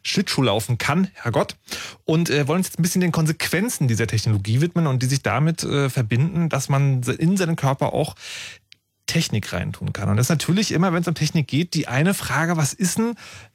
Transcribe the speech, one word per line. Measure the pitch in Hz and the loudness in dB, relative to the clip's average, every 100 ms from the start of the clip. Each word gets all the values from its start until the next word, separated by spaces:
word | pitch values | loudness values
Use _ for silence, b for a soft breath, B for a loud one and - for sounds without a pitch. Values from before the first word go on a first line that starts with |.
Schlittschuhlaufen | - - 202 - 123 104 - 117 | -4 -2 0 0 2 2 0 -2
kann, | - 160 190 | 0 0 0
Herrgott. | - 117 113 202 - B B B B | -4 -2 0 -2 -6 B B B B
Und, | - 160 170 | 0 2 2
äh, | 143 139 | 2 2
wollen | 175 | 0
uns | 185 | -2
jetzt | - | -2
ein | |
bisschen | 170 190 | 0 2
den | 180 | 2
Konsequenzen | 165 156 156 - 165 233 - 131 | 2 0 0 -2 0 -2 0 0
dieser | 110 113 | 2 0
Technologie | 110 117 101 101 120 | 0 2 0 2 2
widmen | 175 170 156 | 2 2 2
und | 127 | 2
die | 127 | 0
sich | 139 | 0
damit, | - 117 160 160 | 0 2 2 0
äh, | - 143 139 | -2 0 0
verbinden, | 135 110 120 165 170 165 | 0 0 2 2 0 0
dass | 135 - | -2 0
man | 139 139 131 | 2 2 2
in | 123 - 165 196 | 0 0 2 2
seinen | 170 160 | 0 0
Körper | 139 139 139 | 0 0 0
auch | 120 156 - B B B B _ - _ _ - | 0 -2 -6 B B B B _ -20 _ _ -4
Technik | 165 - 110 - | -2 0 -2 -4
reintun | 92 101 - 101 | -4 -4 -4 -6
kann. | - 101 | -4 0
Und | 104 | 2
das | 127 | 2
ist | |
natürlich | 160 - 185 214 | 0 2 0 2
immer, | 165 190 | 2 2
wenn | 170 | 0
es | 170 | -2
um | |
Technik | 156 156 170 131 | -2 0 0 0
geht, | 139 180 | -2 -2
die | 160 - | -4 -2
eine | 123 175 | 0 0
Frage, | 202 - 135 165 165 | 0 -2 -2 0 0
was | 139 | -2
ist | - 180 - | 0 -2 0
denn, | 226 233 B B B | -2 -4 B B B